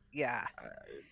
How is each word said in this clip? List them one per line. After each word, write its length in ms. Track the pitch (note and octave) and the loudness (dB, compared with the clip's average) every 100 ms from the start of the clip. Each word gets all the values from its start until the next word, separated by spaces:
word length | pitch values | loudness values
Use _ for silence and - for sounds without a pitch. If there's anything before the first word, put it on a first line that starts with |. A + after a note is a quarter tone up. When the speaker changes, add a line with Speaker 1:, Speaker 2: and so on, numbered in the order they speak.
| - | -4
Speaker 1:
Yeah. 340 | D3 B2+ A#2+ - - | 2 4 4 0 -4
Speaker 2:
uh, 100 | - - - C#2 - | -10 -10 -10 -10 -10